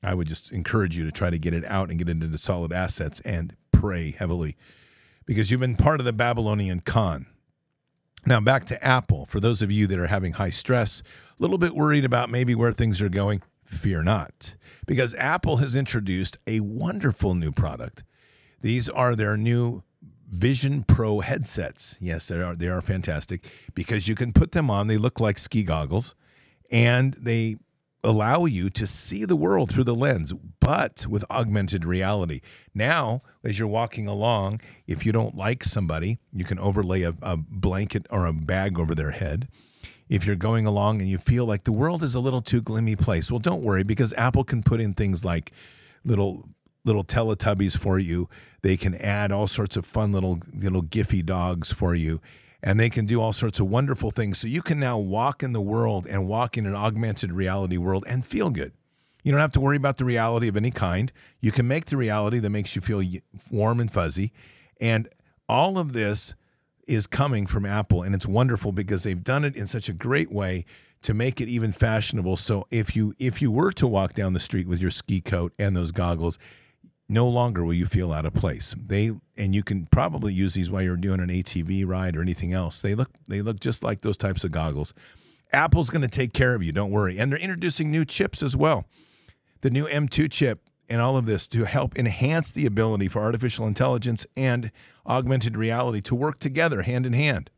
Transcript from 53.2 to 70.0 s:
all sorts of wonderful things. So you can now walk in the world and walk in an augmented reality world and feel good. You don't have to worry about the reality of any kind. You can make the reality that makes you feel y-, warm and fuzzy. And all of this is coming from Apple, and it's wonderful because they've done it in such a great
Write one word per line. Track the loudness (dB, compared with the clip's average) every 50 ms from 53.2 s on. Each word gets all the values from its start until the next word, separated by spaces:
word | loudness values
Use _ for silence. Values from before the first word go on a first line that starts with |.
all | 2 0 0
sorts | 0 -2 -2 0 0
of | 0 2
wonderful | 2 0 2 0 -2 -2 -2 -4
things. | -2 -2 -2 -2 -2 -2
So | -2 -2
you | -4 -4
can | -2 -2 -2 0
now | 0 0 0 0
walk | -2 0 0 0 0 0 -2 _ -4
in | -4
the | -2 -2
world | 0 0 0 2 2 2 0 -2 -4 -2
and | -2 -2 -2 0
walk | 0 0 -2 -2 -2 -2
in | -2
an | -2 -2
augmented | 0 0 0 0 0 -2 -2 -2 -4 -4 -4 -2
reality | -2 0 0 0 0 0 0 0
world | 0 0 0 0 -2 -2 -2
and | -4 -4 -4
feel | -2 -2 0 0 0
good. | 0 -2 -4 -8 -10 _ _ _ _ _ _ _ _ _
You | _ 2 4
don't | 4
have | 4 4 4
to | 2
worry | 4 4 2
about | 2 2 0 0 2
the | 0
reality | 2 2 2 2 2 2 2 2 2
of | 2
any | 2 0 0
kind. | 0 0 0 0 2 0 0 -2 -4 _ -20 -20 _ _
You | -2 0
can | 2 2 2 2
make | 2 0 -2 -2
the | -2 0
reality | 0 0 0 0 0 0 0 0
that | 0 0
makes | -2 -2 -4 -4 -6
you | -6
feel | -2 -2 -2 0
y-, | 0 -2 -4 -8 -12 _ _ -20 -14 -6
warm | -2 0 2 2 2 2
and | 0 0
fuzzy. | 0 0 -2 0 -2 -2 -4 -4 _ _ -20 -20 -20 _ _ _ _ _
And | 0 2 2 2 0 -2 _ _ _ _ _ _ _ _
all | 2 4 4 4 2 0
of | -2 -2
this | -2 -2 -2 -2 -2 -2 -4 -6 -10 _ _ _ _ _ _ _ _ _ _ -2
is | 0 0 0
coming | -2 0 0 0 0 2 0 -2 -2
from | -2 -2 -2
Apple, | 0 -2 -2 2 2 2 2
and | 2 0 -2
it's | -2 -2 0
wonderful | 2 2 2 2 2 0 -2 -2
because | -2 -2 -2 -2 -2 -2 -2
they've | -2 -4 -4 -2
done | -2 0 0 0
it | -2 -2 -4
in | -6 -6
such | -6 -6 -6 -6
a | -8
great | -6